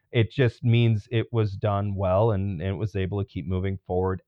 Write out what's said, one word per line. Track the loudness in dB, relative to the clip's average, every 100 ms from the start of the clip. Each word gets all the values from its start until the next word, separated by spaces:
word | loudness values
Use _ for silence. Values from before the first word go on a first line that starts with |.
| _
It | 0 0
just | 2 0 0
means | 2 4 4 2 -2
it | -4 -2
was | -2 -2
done | -2 -2 0 -2 -2
well | 2 2 2
and, | 2 -2 -4
and | -4
it | -4
was | -4 -4
able | -2 -4
to | -4
keep | -6 -4
moving | -2 -2 -6 -4
forward | -2 0 -4